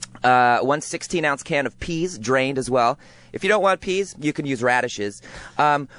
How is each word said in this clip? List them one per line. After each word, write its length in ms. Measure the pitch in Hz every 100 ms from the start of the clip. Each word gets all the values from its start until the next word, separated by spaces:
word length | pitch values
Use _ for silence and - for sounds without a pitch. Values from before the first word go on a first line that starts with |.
| - -
uh, 360 | 123 127 123 120
one 220 | 127 151
sixteen-ounce 640 | - 165 - 180 151 139
can 220 | - 147 131
of 120 | -
peas, 380 | - 165 180 139
drained 400 | 107 131 131 135
as 120 | 120
well. 280 | 127 120 139 - - -
If 100 | 113
you 60 | 196
don't 140 | 214
want 180 | 190 185
peas, 340 | - 185 190 -
you 120 | 147
can 140 | 143 143
use 160 | 127
radishes. 600 | 123 123 120 - 104 - - - - -
Um, 300 | 147 147 139